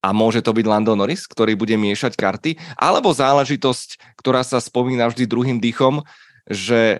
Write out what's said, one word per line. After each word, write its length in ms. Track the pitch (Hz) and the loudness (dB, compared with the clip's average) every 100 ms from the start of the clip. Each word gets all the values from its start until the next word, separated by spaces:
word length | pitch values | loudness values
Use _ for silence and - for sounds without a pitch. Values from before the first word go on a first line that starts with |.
A 80 | 95 | 0
môže 320 | 104 110 113 | 2 2 2
to 80 | 113 | 0
byť 140 | 113 110 | 0 2
Lando 320 | 107 107 104 | 2 2 0
Norris, 240 | 101 190 | 0 -4
ktorý 320 | - - 110 107 | -8 -2 0 0
bude 240 | 110 107 | 0 0
miešať 400 | 104 101 127 - | 0 -2 -4 -2
karty? 400 | 98 98 156 160 - 131 | -4 -2 -6 -8 -12 -2
Alebo 400 | 147 208 233 143 | 2 2 2 2
záležitosť, 1040 | 135 143 131 143 135 123 - - - _ | 2 2 2 0 -2 -2 -8 -20 -20 _
ktorá 240 | 135 127 | 0 0
sa 160 | 127 127 | 0 -4
spomína 480 | - 123 123 123 117 | -2 -2 -2 0 0
vždy 160 | 117 | 0
druhým 340 | 120 117 127 120 | -2 -2 -2 -2
dychom, 400 | 117 - 131 147 147 - _ _ | -2 2 0 0 -8 -20 _ _
že 560 | - 104 95 117 113 | -10 -8 0 2 2